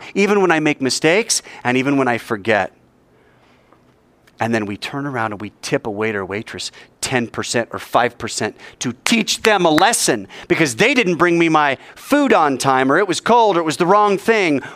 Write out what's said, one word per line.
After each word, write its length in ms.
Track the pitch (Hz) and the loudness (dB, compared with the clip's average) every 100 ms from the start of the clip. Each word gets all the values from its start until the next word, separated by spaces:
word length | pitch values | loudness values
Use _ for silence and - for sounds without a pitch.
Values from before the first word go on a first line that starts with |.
| - 190 | -2 0
Even 260 | 196 202 | 2 2
when 100 | 185 | 2
I 80 | 156 | 2
make 180 | 151 147 | 0 0
mistakes 640 | 131 - 156 196 220 - - - 123 | -2 0 2 2 0 -4 -6 -8 -2
and 100 | 127 | 0
even 220 | 131 139 | 0 0
when 100 | 127 | 0
I 100 | 117 | -2
forget. 560 | - 110 104 104 90 - _ _ _ _ _ _ _ _ _ _ _ _ _ _ _ - | -4 -4 0 0 -2 -8 _ _ _ _ _ _ _ _ _ _ _ _ _ _ _ -6
And 160 | 113 113 | -2 -2
then 100 | 101 | -4
we 100 | 101 | -8
turn 300 | - 139 143 | -10 -8 -6
around 280 | 120 110 | -4 -6
and 60 | 101 | -6
we 120 | 104 - | -12 -14
tip 240 | - 143 113 | -4 -4 -4
a 60 | |
waiter 300 | 101 110 104 | -4 -4 -4
or 40 | 92 | -6
waitress 460 | 101 117 92 - - - _ | -8 -10 -12 -14 -16 -20 _
ten 280 | - 127 117 | -4 -2 -2
percent 420 | - - 123 113 | -6 -4 -4 -4
or 60 | 98 | -8
five 400 | - 127 120 - | -2 0 0 -2
percent 400 | 107 - 110 - - - | -10 -6 -6 -8 -18 -10
to 140 | 127 113 - | -8 -6 -2
teach 380 | 226 - - | 0 0 0
them 240 | 220 208 170 | 2 4 4
a 20 | |
lesson 580 | 151 208 233 - 117 95 - - | 4 4 2 0 -2 -4 -8 -2
because 300 | 170 151 113 | 0 0 2
they 180 | 220 269 | 2 2
didn't 220 | 185 160 | 2 2
bring 200 | 175 170 | 2 2
me 100 | 165 | 2
my 300 | 156 143 127 - | 2 2 -2 -8
food 400 | - - 294 269 | -18 -2 2 4
on 240 | 202 151 127 | 4 2 0
time, 340 | 135 131 131 | 2 2 2
or 60 | 156 | 2
it 100 | 202 | 0
was 140 | 160 | -2
cold, 340 | - 240 220 175 | 2 4 4 2
or 40 | |
it 60 | 160 | 0
was 120 | 135 | 0
the 80 | 175 | 2
wrong 320 | 208 208 196 | 4 2 0
thing, 420 | - 220 175 139 - | 0 0 2 -2 -4